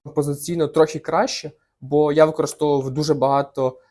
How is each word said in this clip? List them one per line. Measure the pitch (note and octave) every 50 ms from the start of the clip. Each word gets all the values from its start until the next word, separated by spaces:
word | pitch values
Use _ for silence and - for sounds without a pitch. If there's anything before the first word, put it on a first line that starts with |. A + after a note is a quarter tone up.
| -
композиційно | D3 - D3+ C#3+ C#3+ C#3+ C#3 - E3+ F3 E3+ D3+
трохи | C#3+ - D#3+ D#3+ D#3 - D3+
краще, | - - E3 F3+ A#3 - - - - D3+ - _ _ _ _ _
бо | C3+ C3 D3 D3+ D3+ D3
я | D3 D#3 D#3
використовував | D#3 D#3 - D3 D3 - - D3+ D3 C#3+ C#3 C3 C3+
дуже | B2+ D3+ D3+ D#3 C#3+
багато | C3 C3 C#3 C#3 C#3 C#3 - - C#3 C3 B2+ - - _ _